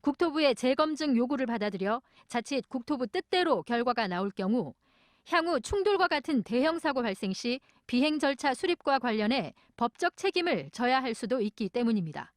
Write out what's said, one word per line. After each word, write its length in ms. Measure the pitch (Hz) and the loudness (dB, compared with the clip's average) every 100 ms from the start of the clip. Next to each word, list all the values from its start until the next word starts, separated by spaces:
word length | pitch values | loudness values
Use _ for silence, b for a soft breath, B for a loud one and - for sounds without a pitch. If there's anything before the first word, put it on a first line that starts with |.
국토부의 560 | - 277 349 294 294 233 | -2 0 0 2 2 2
재검증 600 | 254 269 311 302 302 233 | 0 2 2 0 2 2
요구를 300 | 247 277 254 | 2 0 -2
받아들여 560 | 233 208 196 190 233 b b b | -2 -2 -2 -2 -2 b b b
자칫 420 | 240 226 277 - | -6 -2 -4 -4
국토부 380 | 262 - 285 240 | -8 -4 -4 -2
뜻대로 560 | 370 - 370 349 226 | -4 0 0 2 0
결과가 460 | 151 240 240 240 208 | 0 -2 0 0 -2
나올 220 | 180 196 | -2 -4
경우 440 | 196 190 240 151 - b b b b - | -2 0 0 -2 -10 b b b b -2
향후 320 | 339 330 302 | 0 2 -2
충돌과 480 | - 403 392 392 359 | 0 0 2 4 2
같은 340 | 302 277 277 | 2 0 -2
대형 360 | - 240 294 330 | 0 0 0 0
사고 240 | 320 269 | -2 -2
발생 300 | 233 190 196 | -2 -2 -4
시 280 | 185 240 254 b b - | -4 -2 -4 b b -2
비행 320 | 240 294 302 | 2 2 2
절차 360 | 285 269 285 | 0 0 -2
수립과 440 | 254 359 349 - 269 | 0 -2 -2 2 0
관련해 560 | 247 214 214 262 160 b b - | 2 0 2 0 -2 b b -4
법적 400 | 233 _ 359 - | -4 _ -4 0
책임을 540 | - 359 349 226 139 | -2 0 0 0 -4
져야 320 | - 240 262 | -2 0 2
할 120 | 254 | 0
수도 260 | 226 214 254 | -6 -4 -2
있기 280 | 214 - 196 | -2 -4 -4
때문입니다. 640 | 240 233 220 160 143 - | 0 0 0 -2 -8 -14